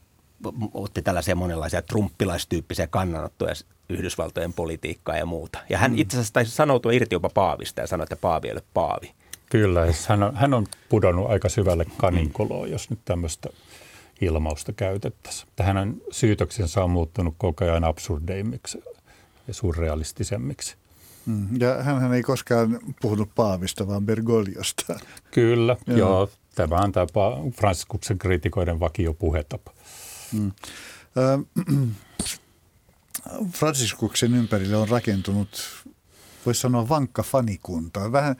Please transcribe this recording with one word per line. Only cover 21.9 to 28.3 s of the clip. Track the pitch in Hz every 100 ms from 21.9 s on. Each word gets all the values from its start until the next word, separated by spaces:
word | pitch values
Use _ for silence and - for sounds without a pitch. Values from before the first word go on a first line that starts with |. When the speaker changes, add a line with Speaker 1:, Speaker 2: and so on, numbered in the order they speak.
| 131 127
Speaker 3:
ei | 123
koskaan | 120 127 - 117 113 117 - -
puhunut | 113 107 101 -
paavista, | 107 92 92 - 98
vaan | 101 101
Bergogliosta. | 110 113 113 98 - - - - - - - -
Speaker 2:
Kyllä, | 131 117 120 117 120 -
Speaker 3:
Joo. | 117
Speaker 2:
joo. | 95 95 101 - _ -
Tämä | 80 85
on | 101
tämä | 92 87
pa-, | 107 101 131 147
Franciscuksen | - 101 92 - 101 - 92
kriitikoiden | 92